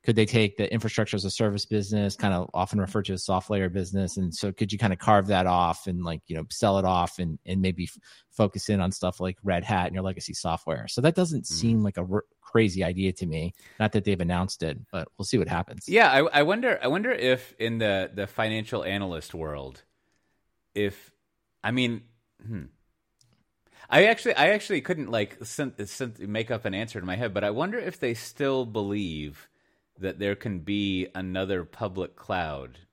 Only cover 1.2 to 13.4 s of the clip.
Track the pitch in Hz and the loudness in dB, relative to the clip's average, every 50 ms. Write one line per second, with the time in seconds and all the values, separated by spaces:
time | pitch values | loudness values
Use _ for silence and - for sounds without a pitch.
1.2 | 92 98 - - 113 107 101 101 - _ 110 107 98 98 107 104 101 98 - - | -2 -4 -2 0 0 0 0 -2 -4 _ -2 -2 0 0 0 0 0 0 -2 0
2.2 | - 101 95 87 90 - - 80 92 - - 104 92 90 - 110 95 - 95 90 | 0 0 2 0 -2 -2 -2 -2 -2 0 0 -2 -2 0 -2 -4 -2 -2 -6 -6
3.2 | - - 95 92 - - 107 98 95 90 85 98 90 90 98 98 95 87 - 98 | -2 0 0 0 0 0 0 0 0 0 0 -2 -4 -2 -2 -2 -2 -2 -2 -2
4.2 | 92 87 80 - - 101 92 - 110 98 110 98 123 101 92 - - 113 107 101 | -4 -4 -4 -4 -4 -4 -2 -2 -4 -4 -2 0 0 0 0 0 4 6 6 6
5.2 | 95 98 101 92 92 90 90 87 87 85 82 - - 98 90 87 87 85 80 80 | 6 4 2 4 4 4 4 4 4 2 0 -2 -4 -6 -4 -4 -4 -4 -6 -6
6.2 | _ - 82 80 78 - - - - 104 98 98 92 92 92 87 87 87 - - | _ -8 -8 -6 -6 -8 -4 0 2 2 4 4 4 2 2 2 0 0 -2 -4
7.2 | 90 82 76 - _ 87 92 95 92 95 90 87 87 - - - _ - - - | -4 -4 -4 -8 _ -4 0 2 2 0 0 -2 -6 -8 -8 -18 _ -20 -20 -20
8.2 | _ _ _ - 110 95 - 101 - - 107 98 90 92 98 - - 90 - - | _ _ _ 2 2 2 2 -4 -2 0 2 2 2 0 0 0 -2 -2 -2 -2
9.2 | 90 92 90 _ - 98 90 87 87 - 107 92 90 87 87 95 92 95 92 - | -4 -6 -6 _ -2 0 0 0 0 0 0 2 0 0 -2 -4 -4 -4 -6 -6
10.2 | - - 82 - - 85 82 - - 80 80 - - - - - 123 160 165 - | -10 -10 -10 -6 -4 -4 -4 -2 -2 -4 -6 -4 -6 -6 -4 2 2 2 4 4
11.2 | 185 165 160 127 - - 80 82 98 117 117 110 104 101 - 90 87 90 95 104 | 0 0 0 -6 -6 -6 -6 0 2 2 4 4 2 2 0 -4 -4 -2 -2 -4
12.2 | - _ _ _ _ - - 113 110 101 87 95 90 82 90 92 95 95 90 - | -4 _ _ _ _ 2 4 4 4 4 2 0 -2 0 0 0 0 0 0 -2
13.2 | 95 85 78 80 | -4 -4 -2 -2